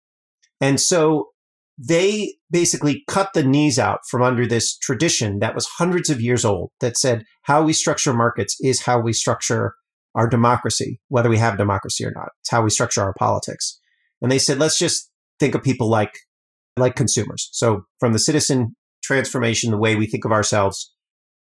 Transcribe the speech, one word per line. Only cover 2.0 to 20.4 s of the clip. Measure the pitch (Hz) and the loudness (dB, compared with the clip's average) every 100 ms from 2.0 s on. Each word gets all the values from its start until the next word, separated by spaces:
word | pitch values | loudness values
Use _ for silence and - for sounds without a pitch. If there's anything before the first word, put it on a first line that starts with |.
| 190 214 202 - _ | 2 0 -4 -10 _
basically | 170 175 - 147 143 - | 0 0 0 0 -2 -2
cut | 196 196 | -2 0
the | 165 | 0
knees | 135 139 151 123 | 2 4 4 2
out | 104 101 - | 0 -2 -4
from | 123 | 0
under | 123 120 117 | 2 2 0
this | 117 - - | 0 -2 -4
tradition | - 127 165 - 107 101 | -4 -2 0 0 -2 -2
that | 110 - | -4 -4
was | - - | -8 -2
hundreds | 175 180 151 | 0 0 0
of | 135 | -2
years | 117 123 | 0 2
old | 113 95 - - | 2 -2 -4 -6
that | 123 - | -4 0
said, | 135 113 113 _ | 0 0 -4 _
"How | - 147 | 0 2
we | 156 | 2
structure | 156 - 147 151 | 2 0 0 0
markets | 117 117 117 113 - | 2 0 0 -4 -2
is | 135 123 | -2 0
how | - 120 | 0 0
we | 117 | 0
structure | 110 - 117 - 113 110 - _ _ _ | -2 -2 -2 -2 -2 -2 -6 _ _ _
our | 110 117 | -2 2
democracy, | 117 120 120 117 - - 120 _ | 4 4 2 0 -4 -4 -8 _
whether | 123 117 | 0 2
we | 110 | 4
have | 113 101 | 2 0
democracy | 101 98 131 - 113 | 0 -2 -4 -6 -6
or | |
not. | - - - | -8 -12 -14
It's | - | -2
how | 120 | 0
we | 110 | 2
structure | - 120 - | 0 0 0
our | 98 | -2
politics." | 101 110 107 - - - - _ _ _ _ | -2 -2 -2 -4 -8 -8 -10 _ _ _ _
And | 123 | 0
they | 135 | 2
said, | - 135 | 2 2
"Let's | 160 - | 0 2
just | 170 - - _ _ - | 0 -2 -6 _ _ -2
think | 143 113 | 0 0
of | |
people | 131 127 110 | 0 0 2
like, | 113 104 - - _ _ _ _ - | 2 0 -6 -20 _ _ _ _ -2
like | 127 - | 0 0
consumers." | 101 - 101 - - | 0 0 -4 -8 -10
So | - 120 101 - _ | -2 0 0 -4 _
from | 123 | 0
the | 110 | 2
citizen | - 151 - 131 113 - _ _ | 2 0 2 0 -2 -6 _ _
transformation, | - 135 127 135 117 110 120 | -2 -2 -2 -2 -2 0 0
the | 104 | 0
way | 110 107 | 0 0
we | 107 | -2
think | 120 120 | -4 0
of | |
ourselves, | 107 | 0